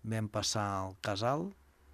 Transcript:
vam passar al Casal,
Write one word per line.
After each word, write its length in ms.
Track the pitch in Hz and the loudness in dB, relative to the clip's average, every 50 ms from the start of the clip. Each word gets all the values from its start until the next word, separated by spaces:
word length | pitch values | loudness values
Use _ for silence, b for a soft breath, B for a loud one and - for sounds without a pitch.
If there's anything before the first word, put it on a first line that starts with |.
vam 260 | B 110 110 110 107 101 | B -2 0 0 0 0
passar 360 | - 107 101 - - 110 104 101 98 95 | 0 0 0 2 2 2 2 2 0 0
al 160 | 95 95 98 - | -2 -4 -6 -4
Casal, 540 | - 110 101 95 110 123 139 156 175 202 196 - - - - - - - | -2 -2 0 2 2 2 2 0 -2 -4 -8 -12 -20 -20 -20 -20 -20 -20